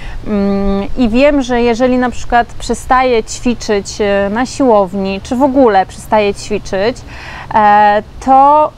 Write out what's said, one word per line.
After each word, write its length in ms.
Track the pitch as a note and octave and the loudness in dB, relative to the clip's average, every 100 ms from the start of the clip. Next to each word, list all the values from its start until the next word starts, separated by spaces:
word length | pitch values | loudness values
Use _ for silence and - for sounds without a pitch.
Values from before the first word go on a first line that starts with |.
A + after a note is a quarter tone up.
| - - - | -10 -10 -4
mm, 600 | G#3 G3 G3 G3+ G3 G3+ - | -2 0 0 0 -2 -2 -2
i 120 | A#3+ | 0
wiem, 320 | A#3 C#4+ D4 | 2 2 2
że 200 | B3 A#3+ | 0 0
jeżeli 360 | A#3 A3+ B3+ B3+ | 0 2 0 0
na 120 | B3 | -2
przykład 380 | - - A#3+ A#3+ - | -2 0 0 0 -4
przestaję 640 | - A#3 - C4 C4 A#3 | -6 -6 0 0 2 0
ćwiczyć, 760 | G#3+ - B3+ A3+ - G#3 - - | -2 -4 -4 -4 -2 -4 -4 -4
e, 280 | G#3 G3+ G3 | -2 0 -2
na 160 | G#3+ B3+ | -2 -4
siłowni, 760 | - C4+ G#3+ F#3 G3 F#3+ G3 | -2 2 2 2 -2 -4 -6
czy 120 | - A#3+ | -6 0
w 80 | |
ogóle 420 | C#4 C4 B3 G3 A#3+ | 0 4 4 4 0
przestaję 480 | - - A3 G3+ | -4 -2 0 0
ćwiczyć, 640 | G3+ - G#3 - F#3+ G#3 C4 - - - - - | -2 -6 -6 -4 -2 -2 -4 -10 -16 -16 -16 -4
e, 500 | A3 G#3 G#3 G#3 G#3 G#3+ - C4 | 2 4 6 4 2 -2 -6 2
to 460 | C4+ C#4 D4+ D4+ | 4 6 4 2